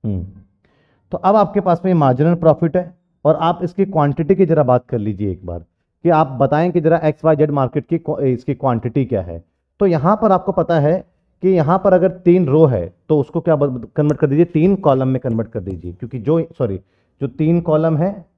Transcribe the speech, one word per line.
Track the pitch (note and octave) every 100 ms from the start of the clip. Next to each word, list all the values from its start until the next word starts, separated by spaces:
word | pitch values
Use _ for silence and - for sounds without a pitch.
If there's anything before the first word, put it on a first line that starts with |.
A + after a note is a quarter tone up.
हम्म, | A2 F#2+ F2+ - - _ _ _ _ _ _
तो | -
अब | F#3 G#3+
आपके | G3+ G3+
पास | F#3+ E3+
में | F#3 F3
मार्जिनल | C#3 B2 D#3 E3+
प्रॉफिट | E3 C#3+ E3+ F3+
है | F3 - _ _
और | D3 D3+
आप | E3 F3
इसकी | F3 F#3 G3
क्वांटिटी | E3 C#3+ C#3 D3+
की | G3 F3+
जरा | D#3+
बात | C3 B2 _
कर | A#2+
लीजिए | G#2 F#2+ G2+
एक | F2+ F2
बार | E2+ E2+ _ _ _
कि | E3+
आप | D#3 D#3 C3
बताएं | C#3 D3 F3
कि | F3
जरा | D#3+ E3
एक्स | D#3 C#3+
वाई | D#3 D3+
जेड | D3+
मार्केट | C#3+ B2+ D3 -
की | E3
क्वा-, | - -
इसकी | C3+ B2 -
क्वांटिटी | C3 C3+ A#2 A#2+ C#3 B2+
क्या | G#2+
है। | F2 E2 - _ _ _
तो | G3+
यहाँ | E3 D3+ G#3+
पर | A3+
आपको | F#3 F#3
पता | F#3 D#3+ E3
है | D3 F3+ - _ _ _
कि | F3+
यहाँ | F#3 D3 F#3
पर | G3
अगर | F#3 F3+ -
तीन | F3 F3+ D#3
रो | D3 D#3
है | A2 E2+ _ _
तो | D3+
उसको | C3 E3
क्या | E3 D3+
ब-, | C#3+ B2+ A2+
कन्वर्ट | - D3 D3
कर | D3+
दीजिए, | C#3+ E3+
तीन | D#3 F3 G3
कॉलम | D#3+ C3 C3
में | C3
कन्वर्ट | B2+ A2+ G#2+
कर | G#2+
दीजिए, | F#2 F2+ F2
क्योंकि | F2 - C3
जो, | A#2+ E3 E3
सॉरी, | - A#2+ F#2+ _ _ _ _
जो | C#3
तीन | - D#3 E3+
कॉलम | E3+ D3+ D#3+ D3+
है | F3 G#3 -